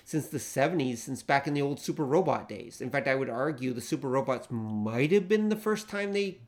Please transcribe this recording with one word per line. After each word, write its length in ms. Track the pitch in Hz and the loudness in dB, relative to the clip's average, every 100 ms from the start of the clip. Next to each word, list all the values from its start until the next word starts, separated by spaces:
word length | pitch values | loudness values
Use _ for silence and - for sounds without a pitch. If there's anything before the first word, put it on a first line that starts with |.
| - | -4
since 220 | 156 - | -4 -2
the 120 | 151 | -6
seventies, 640 | - 139 147 175 131 117 | -4 2 2 2 0 -2
since 200 | - 131 | -6 -8
back 240 | - 139 151 | 2 2 2
in 60 | |
the 80 | 147 | 0
old 180 | 143 139 | 0 -2
Super 260 | - 139 139 | -4 -2 2
Robot 420 | 156 160 113 - | 2 4 0 -4
days. 340 | 104 - - | -10 -12 -8
In 80 | 131 | -4
fact, 180 | 139 139 | -2 0
I 80 | 135 | 0
would 140 | 127 | 0
argue 440 | 117 147 135 127 | -2 -2 -2 -4
the 80 | 117 | -4
Super 260 | - 147 135 | -4 -4 0
Robots 400 | 131 123 123 - | 0 2 -2 -2
might 640 | 117 110 107 107 117 147 | -6 -2 -2 0 2 4
have 160 | 202 180 | 4 4
been 220 | 214 214 | 2 4
the 60 | 214 | 0
first 340 | 214 208 - | 0 -2 -2
time 240 | 202 202 | -4 -2
they 260 | 202 202 - | 0 -2 -4